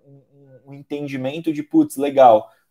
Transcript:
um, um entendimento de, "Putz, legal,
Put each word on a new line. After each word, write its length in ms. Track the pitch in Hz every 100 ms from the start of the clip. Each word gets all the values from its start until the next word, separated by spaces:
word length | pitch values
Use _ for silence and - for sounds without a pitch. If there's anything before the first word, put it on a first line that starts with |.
| 143
um, 160 | 139 _ 143 139 131 135
um 60 |
entendimento 760 | 139 143 143 143 135 131 156 165
de, 120 | 147
"Putz, 340 | 147 160 151 -
legal, 520 | 139 135 127 110 - _ _